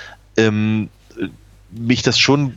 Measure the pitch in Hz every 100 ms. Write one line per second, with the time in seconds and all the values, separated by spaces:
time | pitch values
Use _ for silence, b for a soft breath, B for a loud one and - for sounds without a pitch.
0 | B B _ - 113 107 107 110 104 _
1 | _ 117 98 - - - - 113 117 120
2 | 127 - - 139 139